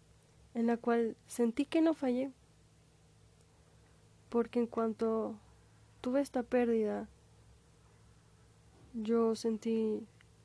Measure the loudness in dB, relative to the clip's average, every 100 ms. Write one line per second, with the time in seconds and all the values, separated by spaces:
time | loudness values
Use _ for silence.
0 | -20 -20 _ -20 -10 -2 0 0 0 0
1 | 0 -4 -10 -2 0 0 0 2 2 2
2 | -2 -2 -4 -8 -20 -20 -20 _ _ _
3 | -20 -20 -20 -20 -20 -20 -20 -20 -20 -20
4 | -20 -20 -4 -2 0 0 -2 -2 -2 -2
5 | -2 0 -2 -8 -16 -20 -20 -20 -20 -10
6 | -2 0 0 -2 0 2 2 2 0 -2
7 | -8 -14 -20 -20 -20 -20 -20 -20 -20 -20
8 | -20 -20 -20 -20 -20 -20 -20 -20 -14 -6
9 | 0 2 2 2 -2 -2 0 0 0 -2
10 | -6 -18 -20 -20